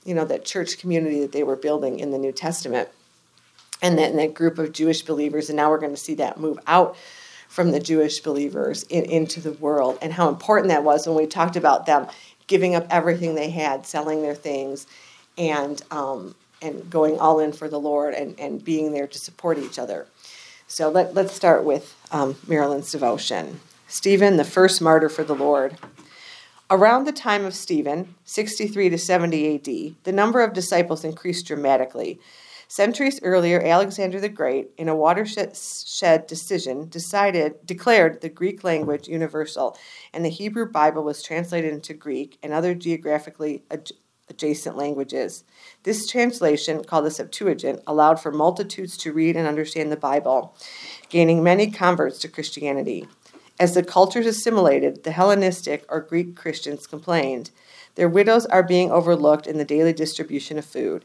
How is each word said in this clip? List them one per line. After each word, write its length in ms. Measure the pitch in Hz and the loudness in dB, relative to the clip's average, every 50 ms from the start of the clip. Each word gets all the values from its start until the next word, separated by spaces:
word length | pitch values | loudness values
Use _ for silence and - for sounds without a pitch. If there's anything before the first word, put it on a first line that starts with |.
| - | -8
you 100 | 185 175 | -4 -4
know, 100 | 160 156 | -2 -2
that 180 | 139 135 - - | -2 -4 -4 -6
church 340 | - - 190 165 - - - | -6 -6 -6 -6 -6 -8 -8
community 420 | - 180 170 165 160 156 147 147 | -4 -2 -2 0 0 0 -2 -2
that 120 | 143 135 | -2 -2
they 100 | 151 156 | -2 -2
were 140 | 147 135 131 | -2 -2 -2
building 420 | 131 - 151 151 151 143 131 127 - | -2 -2 -2 -2 -2 -2 -4 -4 -6
in 140 | 143 143 | -6 -6
the 60 | 139 135 | -4 -4
New 140 | 135 135 | -4 -4
Testament. 560 | 135 - - 160 170 - - 131 120 123 - - - _ _ _ _ _ _ _ _ _ _ _ _ _ _ _ - - | -6 -6 -6 -6 -6 -6 -6 -4 -2 -4 -4 -4 -10 _ _ _ _ _ _ _ _ _ _ _ _ _ _ _ -6 -2
And 180 | 180 180 170 156 | 0 2 4 4
then 180 | 156 - - | 2 2 2
that 180 | 151 156 156 156 | 0 0 0 0
group 240 | - 165 165 165 160 | 0 0 0 2 0
of 140 | 156 151 | -4 -4
Jewish 300 | - 151 156 160 160 160 | -2 0 0 0 0 0
believers, 460 | - - 156 143 147 147 147 151 147 147 | -2 -4 -4 -2 -2 -2 -2 -4 -4 -2
and 80 | 151 | 0
now 140 | 151 147 151 | 2 4 4
we're 100 | 156 156 | 4 2
gonna 160 | 156 147 143 | 0 -4 -8
see 180 | - - 165 151 | -8 -8 -8 -4
that 240 | 147 139 - - - | -4 -4 -4 -4 -4
move 220 | 156 156 156 - - - | -6 -6 -6 -4 0 4
out 280 | 165 185 175 180 - - - - - - - - - - - _ | 4 6 6 4 0 -8 -18 -20 -20 -20 -20 -20 -20 -20 -20 _
from 240 | - - 175 170 | -2 0 2 2
the 80 | 143 151 | 2 0
Jewish 400 | 147 - 160 156 151 151 156 - | 0 0 2 2 2 2 -2 -4
believers 640 | - 156 143 143 143 139 143 - 135 139 143 - - | -6 -4 -4 -2 -4 -4 -4 -4 -4 -4 -4 -6 -8
in, 200 | - 170 170 - | -4 -2 -2 0
into 360 | - 165 165 156 156 - 170 | 0 0 0 0 -2 -4 -8
the 120 | 165 156 | -10 -10
world, 460 | 147 143 156 147 151 143 131 127 131 - | -8 -4 -2 0 2 2 2 0 0 -4
and 120 | - 165 | -6 -6
how 160 | 165 175 175 151 | -2 0 0 0
important 400 | 139 - - - 214 196 - 190 | 0 -2 0 2 2 4 4 4
that 160 | 160 147 147 | 2 2 4
was 220 | 151 147 151 151 | 4 2 2 2
when 100 | 165 160 | 0 0
we 100 | 156 156 | 0 0
talked 300 | 156 - 185 165 175 170 | 0 0 0 0 0 0
about 280 | 175 156 151 135 - - | 2 4 4 4 4 4
them 220 | 165 151 139 131 - - - - - _ _ _ | 2 2 2 2 -2 -10 -18 -20 -20 _ _ _
giving 280 | - 196 190 185 180 175 | 2 2 4 4 2 2
up 120 | 175 175 - | 0 0 2
everything 440 | 180 170 156 175 170 175 175 165 156 | 0 2 2 2 0 0 -2 -4 -2
they 160 | 151 151 156 | -2 -4 -4
had, 360 | 165 160 156 147 135 135 - | -4 -2 -2 -2 -2 -4 -6
selling 360 | - - 151 151 156 156 156 | -8 -6 -6 -4 -2 -2 -2
their 120 | 151 147 147 | -2 -4 -6
things, 520 | 143 - 151 143 135 135 135 139 143 - - - - - - - - _ _ _ | -6 -6 -6 -6 -6 -6 -6 -8 -10 -14 -18 -20 -20 -20 -20 -20 -20 _ _ _
and, 460 | 180 170 160 151 147 139 143 147 143 - - | -4 -2 -2 -2 -2 -2 -4 -8 -10 -12 -10
um, 440 | 160 151 139 135 135 110 90 92 - _ _ _ _ _ | -8 -6 -6 -6 -6 -8 -10 -14 -18 _ _ _ _ _
and 260 | 156 156 143 - - 175 | -12 -10 -10 -10 -10 -4
going 280 | 170 160 156 156 156 - | 0 2 2 2 2 2
all 200 | 160 156 160 156 | 4 4 4 4
in 140 | 156 151 | 2 0
for 160 | 147 - 156 151 | -4 -6 -8 -8
the 100 | 147 147 | -6 -6
Lord 360 | 143 151 147 147 147 147 127 | -4 -2 -2 0 -2 -2 -4
and, 240 | - 143 - - - | -6 -8 -8 -10 -10
and 240 | 143 143 147 143 - | -10 -10 -10 -8 -4
being 280 | 170 160 156 156 156 | -4 -2 -2 -2 -2
there 140 | 151 143 139 | -4 -4 -6
to 120 | 139 - - | -8 -10 -14
support 400 | - - - - - 170 160 147 | -16 -16 -14 -6 -2 -2 -2 -2
each 200 | 131 - - 135 | -4 -8 -8 -10
other. 280 | 123 110 98 76 - - _ _ - - - - - - - - _ | -8 -8 -8 -10 -10 -14 _ _ -20 -20 -20 -20 -20 -20 -20 -20 _
So 220 | - - - 156 156 | -12 -6 -2 -2 2
let, 260 | 156 185 - 185 - | 2 2 2 2 0
let's 200 | 196 196 196 - | 0 -2 -2 -2
start 300 | - - 175 156 98 - | 2 4 6 6 6 4
with, 300 | 151 135 151 - - - _ - - | 2 0 0 -4 -10 -20 _ -10 -6
um, 260 | 156 147 139 135 135 135 - | -2 -2 -2 -2 -2 -6 -4
Marilyn's 440 | - 160 151 143 143 143 139 165 - | -2 0 2 2 2 0 -2 -4 -6
devotion. 720 | - 151 135 117 117 - - - 113 87 80 69 - - - _ _ _ _ | -4 -2 0 0 0 0 -4 -4 -6 -6 -6 -8 -12 -16 -20 _ _ _ _
Stephen, 520 | - - - - 196 196 185 202 202 190 156 | -12 -10 -2 2 4 4 6 6 6 6 4
the 60 | 143 | 2
first 360 | 139 - 185 185 185 190 - | 2 4 6 6 6 4 4
martyr 300 | 170 160 160 160 156 151 | 4 6 6 6 6 2
for 140 | - - 156 | 0 -2 -4
the 100 | 147 147 | -2 -2
Lord. 420 | 135 139 147 147 139 131 139 160 - - - - - - _ - - - - - - - - _ _ _ - | 0 2 2 4 2 2 -2 -4 -10 -18 -20 -20 -20 -20 _ -20 -20 -20 -20 -20 -20 -20 -20 _ _ _ 2
Around 340 | 190 185 202 220 240 262 269 | 6 8 8 8 6 4 2
the 80 | 302 | -2
time 320 | 294 - - 233 208 202 202 | -6 -4 -2 -2 0 0 -2
of 100 | 185 180 | -4 -6
Stephen, 600 | - - - 180 151 139 143 147 170 185 180 - _ _ | -8 -6 -2 -2 -2 0 -2 -4 -4 -6 -8 -14 _ _
sixty-three 640 | - - 214 214 214 214 - 214 208 208 202 190 180 | -8 -6 -4 -4 -4 -4 -6 -6 -4 0 0 2 2
to 80 | 170 170 | 2 0
seventy 460 | 175 - 180 175 170 170 160 156 151 | 0 0 2 2 2 0 0 0 0
A 120 | 151 151 139 | 0 -2 -4
D, 380 | - 147 120 82 - 156 165 - _ | -4 -6 -8 -6 -8 -10 -12 -8 _
the 80 | 190 | -2
number 280 | 190 196 208 226 226 254 | 2 2 2 4 4 2
of 140 | 233 214 185 | 2 2 0
disciples 500 | 185 175 - 190 175 175 170 160 160 165 | -4 -4 0 2 2 2 0 -2 -6 -6
increased 420 | 160 156 - - 180 175 175 - | -8 -10 -8 -6 -6 -6 -6 -6
dramatically. 720 | - 156 147 143 135 135 127 127 127 - 123 120 82 - - _ - - - - - - - - - | -8 -6 -2 2 2 2 2 2 -2 -6 -8 -8 -8 -10 -12 _ -20 -20 -20 -20 -20 -20 -20 -18 -8
Centuries 520 | - - 202 226 233 - 277 269 269 - | -2 0 0 0 2 0 0 -2 -2 -2
earlier, 380 | - 185 190 185 170 170 175 180 | 0 2 4 4 4 4 4 2
Alexander 580 | - 160 170 180 202 196 202 214 196 185 180 196 | 4 4 4 4 4 2 -2 -4 -4 -4 -4 -4
the 120 | 196 208 | -6 -6
Great, 400 | 208 170 151 127 131 135 - - - - | -4 -4 -2 -2 -2 -2 -4 -8 -10 -6
in 100 | 160 165 | -4 -2
a 80 | 156 | 0
watershed 580 | 156 151 160 180 202 220 214 - 208 190 - - | 2 4 2 2 2 -2 -4 -4 -6 -6 -6 -8
shed 720 | - - - - - - - - - 202 170 165 160 165 | -12 -14 -12 -12 -12 -12 -10 -6 0 2 4 4 4 2
decision, 640 | - 165 160 - - 196 170 - 131 127 139 160 165 | -4 -12 -12 -6 -6 -6 -4 -4 -6 -8 -8 -10 -10
decided, 800 | - 165 165 - 208 202 202 202 180 170 151 151 151 - - | -12 -12 -8 -4 -2 0 0 2 2 0 0 -2 -4 -8 -10
declared 560 | - 180 175 - 247 226 208 170 160 156 - | -12 -10 -4 2 4 6 6 6 4 2 -4
the 80 | - 160 | -10 -12
Greek 340 | - - 180 196 196 - - | -8 -6 -4 -4 -4 -4 -2
language 440 | 180 165 156 156 147 147 147 - - | -2 -2 -2 -2 -2 -4 -4 -6 -8
universal, 680 | 165 160 165 151 151 156 156 156 - - 135 - - - - - - - - - - | -6 -6 -6 -4 -4 -6 -6 -6 -4 -4 -4 -4 -6 -10 -18 -20 -20 -20 -20 -14 -8
and 100 | 160 170 | -6 -4
the 60 | 160 | -4
Hebrew 340 | 165 175 202 214 208 233 226 | -4 -6 -8 -6 -6 -6 -6
Bible 380 | - - 156 151 156 151 156 | -4 0 2 2 2 2 0
was 200 | 151 151 147 - | -4 -6 -6 -8
translated 480 | - - 160 170 175 175 175 170 160 156 | -10 -8 -6 -6 -6 -4 -4 -4 -4 -4
into 220 | 151 147 - - | -6 -8 -10 -14
Greek 460 | 151 156 - 151 131 131 143 139 _ _ | -16 -14 -10 -8 -8 -8 -8 -10 _ _
and 120 | - 151 151 | -10 -4 -4
other 200 | 156 170 180 175 | -2 -2 -2 -4
geographically 880 | 175 175 170 165 160 160 151 151 151 151 156 - - 156 151 139 139 - - | -4 -4 -6 -6 -4 -2 -4 -4 -4 -4 -8 -12 -8 -8 -8 -8 -8 -10 -12
adj-, 220 | 156 160 - - - _ _ _ _ _ _ - | -12 -12 -12 -16 -20 _ _ _ _ _ _ -20
adjacent 440 | - - 165 151 147 147 - - - | -10 -6 -4 -4 -4 -4 -6 -8 -8
languages. 720 | 139 143 147 147 139 135 135 - 131 117 90 - - - _ _ _ - - - _ | -6 -6 -4 -4 -6 -6 -6 -4 -4 -6 -6 -8 -14 -20 _ _ _ -20 -20 -20 _
This 260 | _ 190 220 214 - - | _ -4 -4 -2 -4 -4
translation, 760 | - 247 240 247 240 - 180 156 151 147 - 170 156 151 | 0 0 0 0 0 2 2 2 2 2 0 -4 -4 -4
called 220 | - - 170 156 147 | -4 -2 0 0 0
the 60 | 156 | 0
Septuagint, 720 | 151 - - - - - 214 185 147 - - 135 131 - - | -2 -6 -8 -10 -8 -4 -2 -2 -2 0 -2 -6 -6 -6 -6
allowed 320 | - 151 151 151 156 165 160 | -2 2 4 6 6 4 4
for 140 | - 156 | 0 -4
multitudes 640 | 143 151 156 175 180 214 202 196 - - 190 175 - - | -2 2 2 2 2 0 -4 -8 -10 -10 -12 -12 -12 -10
to 140 | - 160 | -10 -4
read 240 | 151 160 160 165 165 | -2 0 0 2 2
and 100 | 165 165 | 0 -2
understand 460 | 151 151 156 156 156 - 160 151 151 | -2 -2 -4 -4 -4 -6 -4 -4 -4
the 40 | 151 151 | -4 -2
Bible, 580 | 151 131 139 147 143 127 131 127 - - - _ - - - - - - - - - - | 0 0 0 2 2 2 2 2 0 -2 -10 _ -20 -20 -18 -18 -18 -18 -18 -20 -12 0
gaining 320 | - 175 165 165 165 165 | 2 4 6 6 6 6
many 280 | 160 175 180 196 214 214 | 6 6 6 4 4 0
converts 480 | 208 - 185 180 180 170 151 139 - - | 0 2 2 2 4 2 0 -2 -4 -6
to 80 | - - | -10 -10
Christianity. 800 | - - 151 - - 143 151 143 135 135 - - 104 82 - - _ _ _ _ - - _ _ _ - | -10 -10 -10 -10 -10 -8 -6 -4 -4 -4 -4 -4 -6 -8 -10 -14 _ _ _ _ -20 -20 _ _ _ 2
As 140 | 180 175 170 | 2 4 4
the 80 | 180 | 2
cultures 420 | 175 - - 180 190 190 - 240 226 | 0 4 4 4 4 4 4 0 0
assimilated, 800 | 226 214 214 - 233 226 202 175 147 139 139 139 139 139 - - | 0 -2 -2 -2 0 2 4 6 6 6 4 2 0 -2 -4 -8
the 80 | 160 | -4
Hellenistic 720 | 156 175 185 202 202 202 185 185 175 175 - - 151 147 - - | 0 2 4 4 4 4 2 2 0 -2 -6 -6 -6 -8 -6 -8
or 100 | 156 160 | -8 -8
Greek 340 | 156 - 165 170 180 175 175 | -6 -4 -2 -2 -2 -4 -8
Christians 500 | - - 165 156 - - 147 143 143 - | -10 -10 -10 -8 -8 -8 -10 -10 -10 -12
complained, 640 | - - 151 165 180 170 165 139 135 131 120 - - _ _ _ _ - - - _ _ | -14 -16 -10 -4 -2 0 0 0 0 -4 -6 -8 -12 _ _ _ _ -20 -20 -20 _ _
"Their 120 | 180 175 170 | 0 2 4
widows 380 | 165 202 202 226 226 233 226 | 4 4 6 6 4 4 4
are 160 | - - 190 | 4 4 4
being 280 | 180 170 180 180 180 - | 4 6 4 4 4 4
overlooked 560 | 143 175 170 170 170 147 147 151 151 151 - | 2 2 4 4 2 4 4 4 4 4 0
in 120 | - 156 151 | -4 -4 -4
the 60 | 147 | -2
daily 260 | 139 147 151 160 165 | 0 2 2 4 2
distribution 640 | 160 156 156 156 - - 156 - 143 139 139 - 156 | 2 0 -4 -6 -6 -8 -8 -8 -8 -8 -8 -8 -8
of 80 | 151 143 | -10 -10
food," 400 | - - 131 123 95 80 - | -8 -8 -6 -4 -4 -4 -6